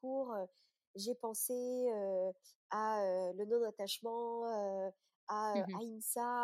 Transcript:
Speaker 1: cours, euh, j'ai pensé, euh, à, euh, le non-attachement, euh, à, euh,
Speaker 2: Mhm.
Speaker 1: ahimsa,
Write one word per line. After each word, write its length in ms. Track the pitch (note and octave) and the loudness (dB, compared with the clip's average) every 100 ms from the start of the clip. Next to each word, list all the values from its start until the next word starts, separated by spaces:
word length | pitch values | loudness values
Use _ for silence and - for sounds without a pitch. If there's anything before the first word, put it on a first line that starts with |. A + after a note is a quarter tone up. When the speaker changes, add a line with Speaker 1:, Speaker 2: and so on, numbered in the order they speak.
Speaker 1:
cours, 320 | C4 C4+ B3 | -4 -2 -2
euh, 120 | G#3 F#3 _ _ _ _ G3 | -2 -4 _ _ _ _ -6
j'ai 200 | G#3+ B3 | -4 -2
pensé, 380 | A3+ A3 - | -2 -2 -2
euh, 760 | B3 B3 B3+ B3 G#3+ G3 F#3 F#3 - - _ _ | 0 0 0 2 2 2 2 0 -2 -16 _ _
à, 320 | G#3+ A3 G#3+ | 0 2 4
euh, 300 | G3 F#3 F#3 | 4 2 0
le 120 | F#3 G#3 | -2 2
non-attachement, 1000 | A#3 A3 G#3 G3+ - A3+ A#3 A#3 A#3 A#3 | 4 4 0 -4 -4 -2 -2 -2 -2 0
euh, 420 | A3 G3 G3 F#3+ - _ _ - | 0 0 0 -2 -6 _ _ -4
à, 340 | G#3+ G#3+ G3+ | 0 2 2
euh, 20 | |
Speaker 2:
Mhm. 160 | F#3+ F#3+ | 0 -2
Speaker 1:
ahimsa, 440 | A#3 A3 - A#3+ A#3+ B3 | -6 -6 -4 0 0 2